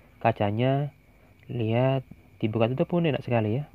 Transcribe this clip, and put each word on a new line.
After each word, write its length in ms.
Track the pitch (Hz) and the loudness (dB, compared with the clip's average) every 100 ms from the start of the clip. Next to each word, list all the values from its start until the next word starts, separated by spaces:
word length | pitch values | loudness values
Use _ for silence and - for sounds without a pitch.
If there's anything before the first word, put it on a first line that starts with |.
| - - | -20 -2
Kacanya, 720 | - - 101 110 127 139 147 - - - - - - | 0 0 0 0 0 0 -4 -8 -20 -20 -20 -20 -8
lihat, 560 | 127 110 117 131 135 - - - - | -4 0 2 2 0 -4 -16 -20 -4
dibuka 320 | 110 113 113 | -2 2 0
tutup 220 | 139 170 | 0 -2
pun 100 | 175 | 0
enak 160 | 165 127 | 0 -2
sekali 400 | - 117 107 123 | 0 0 0 -2
ya. 80 | 147 | -4